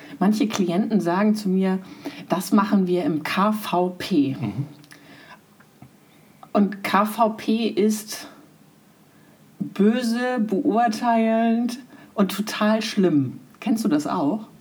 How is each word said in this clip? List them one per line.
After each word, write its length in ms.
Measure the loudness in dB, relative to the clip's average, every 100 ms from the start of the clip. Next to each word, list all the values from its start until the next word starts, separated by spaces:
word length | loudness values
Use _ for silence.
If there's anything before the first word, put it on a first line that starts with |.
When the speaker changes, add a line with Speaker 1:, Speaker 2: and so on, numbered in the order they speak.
| -18 -2
Speaker 1:
manche 300 | 0 2 0
Klienten 520 | 0 0 0 2 2
sagen 360 | 2 2 2 2
zu 120 | 0
mir, 300 | 0 2 -2 -6 -14 -14 -14 -4
"Das 220 | -4 2
machen 380 | 2 4 2 2
wir 160 | 0
im 180 | 0 -2
K 300 | -2 0 0
V 380 | 0 -2 0 0
P." 460 | -4 0 2 2 -2
Speaker 2:
Mhm. 260 | -4 -4 -8 -12 -20 -20 -20 -20 -20 -20 _ _ _ _ -20 _ _ _ _ _ -2
Speaker 1:
Und 300 | 0 2 0
K 220 | -2 0
V 240 | 0 0 0
P 400 | 0 -2 0 0
ist 580 | 2 2 0 -6 -14 -14 -20 -20 _ -20 _ _ _ _ _ _ _ -20 _
böse, 800 | -8 2 2 2 -2 -2 -2 -2
beurteilend 1400 | -2 0 2 2 0 0 0 2 2 2 2 0 -2 -6 -14 -20 -8
und 180 | -2 -2
total 520 | -2 -6 -2 0 0
schlimm. 580 | 0 0 4 4 0 -6 -18 -8
Kennst 260 | -2 0
du 40 | 2
das 180 | 0 0
auch? 400 | -2 0 -2 -6 -20